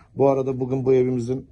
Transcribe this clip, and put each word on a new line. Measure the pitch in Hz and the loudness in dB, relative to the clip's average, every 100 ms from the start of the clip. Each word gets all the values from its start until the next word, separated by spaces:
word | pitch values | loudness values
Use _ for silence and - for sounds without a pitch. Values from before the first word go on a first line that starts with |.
| _ - | _ 0
Bu | 139 | 2
arada | 135 131 127 | 2 -2 -4
bugün | 127 135 127 | -4 -2 2
bu | |
evimizin | 131 127 127 117 131 - | 2 2 -2 -4 -6 -8